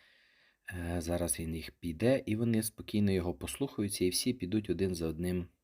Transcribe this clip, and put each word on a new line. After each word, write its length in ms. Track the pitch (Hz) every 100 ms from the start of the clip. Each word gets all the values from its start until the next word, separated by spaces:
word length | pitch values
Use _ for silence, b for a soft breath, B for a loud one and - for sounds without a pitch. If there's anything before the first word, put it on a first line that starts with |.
| b b b b b b -
е, 280 | 90 85 87
зараз 380 | 82 87 85 -
він 160 | 82 82
їх 160 | 78
піде, 520 | - 85 78 113 135 -
і 100 | 107
вони 280 | 117 113
спокійно 480 | 110 - - 107 101
його 220 | 95 87
послухаються, 720 | - 92 - 135 - 104 - 180
і 40 |
всі 240 | 180 127
підуть 360 | 123 90 107 104
один 260 | 82 95 87
за 120 | 82
одним 400 | 78 90 90 87 _